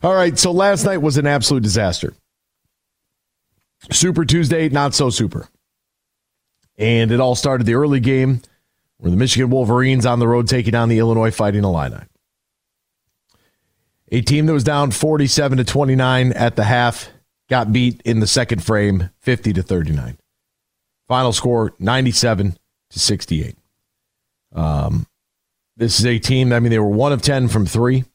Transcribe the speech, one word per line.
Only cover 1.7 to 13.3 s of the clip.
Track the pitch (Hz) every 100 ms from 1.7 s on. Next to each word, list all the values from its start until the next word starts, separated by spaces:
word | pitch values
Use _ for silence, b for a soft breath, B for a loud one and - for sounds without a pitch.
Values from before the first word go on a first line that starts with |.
| 98 101 85 - - _ _ _ _ _ _ _ _ _ _ _ _ _ _ _ _ -
Super | - 175 170
Tuesday, | 156 160 156 165 160
not | 139 143
so | - 139
super. | - 107 - - _ _ _ _ _ _ _ _ _ _ _ _ _
And | 107 117 113
it | 120
all | 127 120
started | 147 131 117
the |
early | 120 147 139
game | 120 135 131 127 - b b b b _
where | 85
the | 90
Michigan | 127 117 127
Wolverines | 127 117 120 131 131 123
on | 120
the | 117
road | 120 120
taking | 131 110 117
on | 117
the | 113
Illinois | 113 113 113
Fighting | 110 104 101 101
Illini. | 82 67 50 - _ _ _ _ _ _ _ _ _ _ _ _